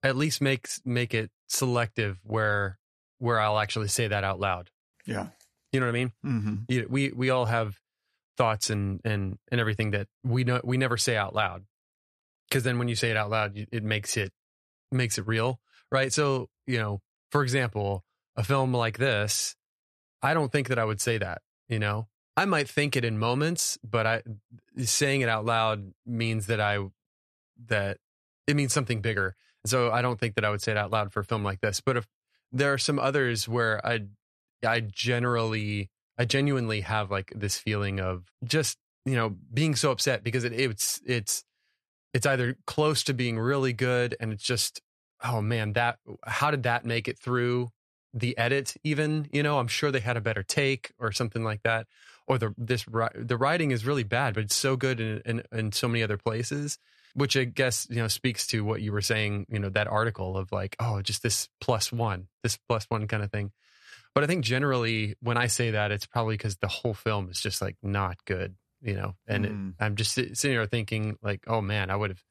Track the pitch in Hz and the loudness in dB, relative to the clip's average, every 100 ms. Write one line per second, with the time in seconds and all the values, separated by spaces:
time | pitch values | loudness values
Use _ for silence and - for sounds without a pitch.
0 | 135 131 151 - 139 135 - - 127 120 | 2 2 0 2 0 0 -4 -8 -2 -2
1 | 120 113 110 _ - - 127 120 120 - | 0 -2 -4 _ -6 -2 0 0 0 -2
2 | 104 90 107 110 107 104 98 92 _ _ | -2 -4 -4 0 2 2 -2 -6 _ _
3 | _ _ 120 113 107 107 101 113 104 - | _ _ 0 2 4 2 0 -2 0 0
4 | 110 104 98 92 98 90 85 _ _ _ | 2 2 0 0 0 -2 -6 _ _ _
5 | - 101 - _ _ _ _ 135 123 120 | -6 -6 -6 _ _ _ _ 0 2 0
6 | 127 - 139 117 104 104 117 127 113 135 | -2 -4 -2 0 0 -4 0 -2 0 -2
7 | 139 120 127 127 113 117 107 98 _ _ | -2 0 2 2 2 0 0 -8 _ _
8 | _ _ _ - 120 107 - 104 98 95 | _ _ _ 0 2 2 0 0 0 -2
9 | 113 101 95 - _ 123 110 107 107 101 | -2 -2 -2 -6 _ 0 2 0 0 -2
10 | 101 _ 131 120 123 123 120 127 131 120 | -4 _ -2 0 2 0 0 0 2 2
11 | - 110 98 107 98 90 98 _ _ _ | 0 0 0 0 -2 -4 -16 _ _ _
12 | _ _ _ _ _ 139 127 120 120 113 | _ _ _ _ _ 0 2 0 0 0
13 | 120 110 104 110 104 101 104 117 107 107 | 2 0 2 0 0 -4 -6 -4 -2 -2
14 | 104 117 92 _ _ _ _ _ _ 131 | 0 -2 -2 _ _ _ _ _ _ 0
15 | 120 - 110 113 120 127 _ - _ 135 | 0 -2 0 0 0 -2 _ -20 _ 0
16 | 135 - 143 135 - _ - 120 107 101 | 2 2 2 0 -4 _ -2 0 0 -4
17 | _ _ _ 147 131 135 120 104 98 98 | _ _ _ 0 2 2 0 -2 -2 -2
18 | _ _ _ - 101 139 131 123 113 107 | _ _ _ -4 2 2 2 2 0 2
19 | 135 104 104 - - - _ _ _ _ | 2 2 0 -2 -4 -8 _ _ _ _
20 | _ _ 135 160 139 147 123 120 110 107 | _ _ 0 2 2 0 2 0 0 0
21 | - 113 95 82 _ _ - 113 104 107 | 0 0 -2 -6 _ _ -4 -2 0 -2
22 | 113 _ _ - 196 160 139 - 147 127 | -6 _ _ 0 2 2 2 0 2 2
23 | 117 107 113 127 156 175 - - 113 117 | 0 2 2 2 2 0 -2 -4 -2 2
24 | 110 113 117 104 _ 120 _ - 120 - | 2 0 -4 -14 _ -20 _ -4 0 2
25 | 143 135 120 110 110 113 110 107 98 - | 4 4 2 2 2 2 2 0 -6 -14
26 | 117 117 113 113 98 110 104 101 98 _ | -6 -2 0 0 0 2 2 2 -4 _
27 | _ _ _ _ _ _ 117 107 98 - | _ _ _ _ _ _ -2 0 0 -6
28 | _ _ _ _ - 147 135 151 127 113 | _ _ _ _ 0 2 2 0 0 -2
29 | 113 101 95 - _ _ 113 127 120 117 | 0 0 -2 -6 _ _ 0 2 4 2
30 | 123 113 117 104 107 104 - 107 101 110 | 0 0 0 2 0 0 0 0 0 0
31 | 101 - 98 110 101 92 107 98 - 120 | 0 -4 -2 -2 -2 0 -2 0 0 -2
32 | 110 _ _ _ _ 127 143 139 - 143 | -4 _ _ _ _ 0 2 2 0 0
33 | 131 143 127 113 113 120 113 107 - 117 | 2 2 0 0 -2 0 0 0 0 -2
34 | 101 101 _ _ _ _ 113 117 107 - | -4 -16 _ _ _ _ 0 2 0 -4
35 | 123 120 123 117 113 110 104 104 95 _ | 0 2 2 2 0 0 -2 -2 -4 _
36 | _ - 120 139 143 131 117 107 95 110 | _ -2 2 2 4 2 0 -2 0 -2
37 | 98 98 98 110 101 - - 104 101 98 | 0 -4 -4 -6 -4 -2 -2 0 0 -2
38 | 92 92 90 _ 123 156 143 - _ _ | -2 -4 -10 _ -2 0 0 -6 _ _
39 | 135 127 113 90 - 120 156 135 147 127 | -2 0 0 -4 -6 0 2 2 2 2
40 | 143 113 107 123 120 117 131 104 - - | 0 0 -2 -2 -2 -2 -2 0 -4 -4
41 | - 120 101 - _ _ _ _ _ _ | -2 -2 -2 -6 _ _ _ _ _ _
42 | _ 127 143 131 123 - - - 151 143 | _ 0 2 2 0 -4 -4 2 2 2
43 | - 127 123 113 117 139 131 113 127 123 | 0 -2 0 0 0 2 0 0 0 2
44 | 123 - 110 104 - 117 - - _ _ | 0 -2 -6 -4 -2 0 -2 -6 _ _
45 | _ _ 123 117 107 117 107 104 120 - | _ _ -4 0 0 0 0 2 2 -2
46 | - - 113 - 147 143 120 120 120 117 | -14 -14 -6 0 2 2 0 0 0 -2
47 | 113 - - 123 120 123 123 _ _ _ | -2 -6 -2 0 2 0 -4 _ _ _
48 | _ 117 120 117 120 139 135 - 151 147 | _ -4 -2 0 2 2 -2 -6 -2 0
49 | 151 156 147 143 147 143 120 - 147 135 | 0 0 -2 0 2 2 0 0 0 0
50 | 110 117 110 104 95 - 139 135 - _ | 0 0 0 -2 0 2 2 0 -6 _
51 | 113 101 117 117 110 107 117 113 113 _ | -4 -2 -4 -2 -4 0 0 0 -2 _
52 | - - - 131 113 104 117 123 - 113 | -20 -20 0 0 0 -4 -2 -2 0 -2
53 | 113 110 117 120 135 170 151 120 113 143 | -2 -4 -4 2 2 2 2 2 0 0
54 | 104 117 135 101 104 - 135 131 131 123 | 2 2 2 0 0 0 2 2 0 0
55 | 110 107 - 117 - 117 107 - 120 117 | -2 -4 -4 -4 -4 -4 -2 0 0 2
56 | 107 101 117 110 120 143 147 - _ _ | 0 0 -2 -2 -2 -4 -4 -8 _ _
57 | _ - 139 135 123 - 131 - - 117 | _ -2 2 2 2 2 2 0 -2 -2
58 | 113 - 127 110 - 117 104 110 104 104 | 0 0 -2 -2 -2 -2 0 -2 -2 -2
59 | 98 110 104 101 - 107 101 101 104 104 | 0 2 0 -2 -4 -4 0 0 2 2
60 | 117 98 92 95 95 95 98 - 117 101 | 0 -2 -4 -4 -4 -4 -4 -4 -2 0
61 | 92 104 117 - - _ - 113 - 117 | -2 -2 0 -2 -4 _ 0 0 0 0
62 | 113 92 92 _ 117 - _ 113 - 113 | -2 -2 -8 _ -4 -4 _ -2 0 -2
63 | 107 107 104 107 101 _ _ _ - - | 0 -2 -2 -4 -6 _ _ _ -20 -20
64 | _ 139 147 180 110 127 143 127 113 110 | _ 2 2 2 2 2 2 2 2 0
65 | 107 101 120 120 120 - 117 107 104 101 | -2 -4 0 2 2 2 2 2 0 0
66 | - 120 113 107 110 95 98 - 120 101 | -2 -2 0 0 -4 -4 -4 -2 -4 -2
67 | 113 104 90 90 - - 98 95 101 101 | -2 -2 -2 -4 -4 -4 -4 -4 -2 0
68 | 95 87 - 92 92 92 _ _ 117 98 | 0 -4 -4 -4 -4 -8 _ _ -6 -4
69 | 98 92 - 104 104 104 95 92 107 104 | -4 -8 -4 0 0 -4 -8 -2 -2 0
70 | 110 - 123 120 143 123 107 117 101 110 | -2 -2 -2 -2 0 0 0 -2 -2 -2
71 | 107 101 104 98 - 113 98 107 92 101 | -2 -4 -4 -6 -2 -2 0 -2 0 0
72 | 104 90 _ | -2 -4 _